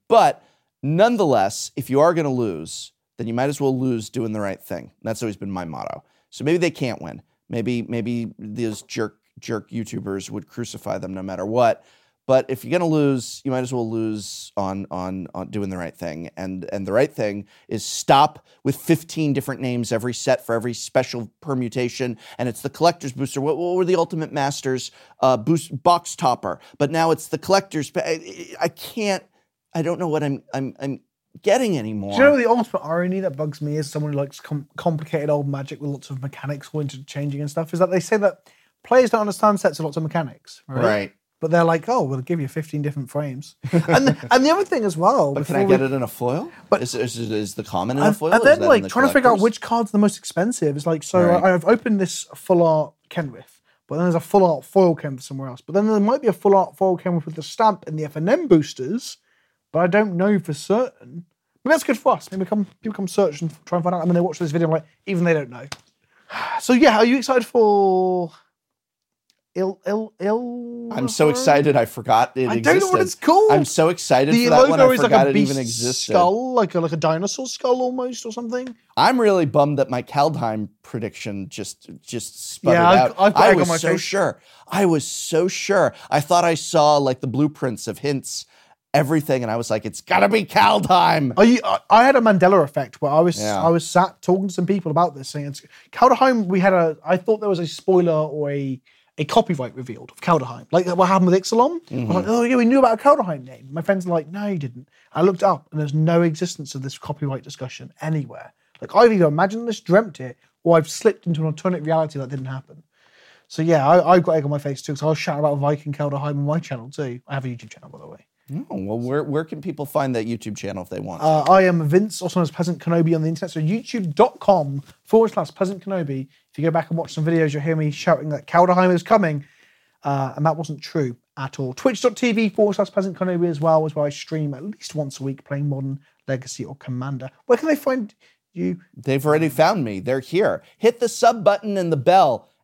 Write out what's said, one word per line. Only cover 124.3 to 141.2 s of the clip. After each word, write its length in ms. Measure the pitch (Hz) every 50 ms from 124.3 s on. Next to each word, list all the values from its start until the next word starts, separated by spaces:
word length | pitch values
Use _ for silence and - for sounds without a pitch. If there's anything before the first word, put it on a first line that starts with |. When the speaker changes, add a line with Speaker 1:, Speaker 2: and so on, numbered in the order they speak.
| - -
Speaker 2:
com 420 | - 202 196 170 147 139 139 143 - - - _ _
forward 260 | - - 226 226 214
slash 240 | - 196 156 - -
Peasant 300 | - 196 185 202 180 -
Kenobi. 420 | 196 190 180 160 139 135 131 131 - _ _ _ _
If 80 | _ -
you 60 | 151
go 80 | 165 156
back 160 | 165 151 -
and 80 | 165 165
watch 140 | - - -
some 100 | 160 151
videos, 280 | 165 170 165 160 151 139
you'll 100 | 147 139
hear 140 | 165 160
me 160 | 156 156 151 143
shouting 380 | - - 180 160 - 147 156
that 180 | 147 135 - -
Kaldheim 440 | - 170 180 180 180 185 185 185 180
is 120 | 170 175
coming. 400 | - 226 226 190 160 151 143 143 - _ _ _ _ _ _ _ _ _ _ -
Uh, 300 | 147 139 139 135 131 -
and 100 | 147 151
that 100 | 160 151
wasn't 260 | 165 160 - 147 - -
true 340 | - - 160 139 123 120 - _ _ -
at 240 | - 135 131 - -
all. 140 | 135 127 135
Twitch 260 | - - 262 226 - -
dot 140 | 247 214
T 160 | - 254 240 220
V 160 | 226 220 202
forward 260 | - - 214 208 190
slash 160 | - 196 -
Peasant 260 | - 202 190 190 165
Kenobi 300 | - 185 185 180 170 175 175
as 120 | 160 143
well, 260 | 160 165 160 156 156
is 80 | 156 151
where 120 | 151 147
I 40 | 147
stream 420 | 143 - - - 160 156 151 147 135
at 100 | 127 165
least 320 | 208 214 - - - -
once 240 | 151 147 135 - -
a 20 | 135
week 220 | 139 135 - -
playing 240 | - 143 143 147 143
Modern, 320 | 139 139 135 135 135 139 _ _ _ _ _
Legacy, 380 | - 135 123 127 - - - 117
or 100 | - 143
Commander. 560 | - - 135 127 123 131 139 139 120 131 127 - _ _
Where 100 | - 240
can 120 | 226 302 320
they 80 | 294
find 360 | 285 - 277 254 262 208 208 _ _ _ _ _ _ _ _ -
you? 280 | 175 180 180 175 180 - _ _
Speaker 1:
They've 280 | - - 139 135 139 135
already 240 | 151 151 156 165 151
found 360 | 127 139 156 180 214 180 127
me. 160 | 110 101 95
They're 180 | 92 123 131 135
here. 460 | 127 - 160 185 208 131 87 76 - _ _
Hit 220 | _ - 233 233 -
the 100 | 240 220
sub 360 | - -